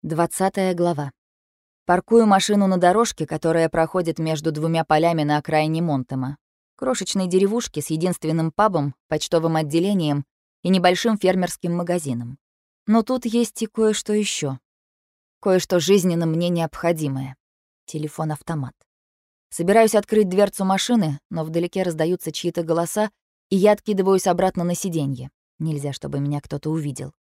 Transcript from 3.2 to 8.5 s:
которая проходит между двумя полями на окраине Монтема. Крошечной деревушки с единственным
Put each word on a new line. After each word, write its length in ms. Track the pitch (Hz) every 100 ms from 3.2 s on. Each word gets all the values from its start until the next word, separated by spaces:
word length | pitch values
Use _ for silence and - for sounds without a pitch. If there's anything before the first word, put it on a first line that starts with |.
| 156
которая 400 | 160 165 165 165
проходит 500 | 170 160 185 165 160
между 320 | 160 156 160
двумя 340 | 151 160 165
полями 380 | 160 156 170 165
на 140 | 147 147
окраине 460 | 147 156 156 160
Монтема. 540 | 170 139 123 131 131 143 _ _ _
Крошечной 540 | _ 262 254 190 196 185
деревушки 500 | 185 196 226 240 -
с 120 | 143
единственным 600 | 156 180 175 156 165 160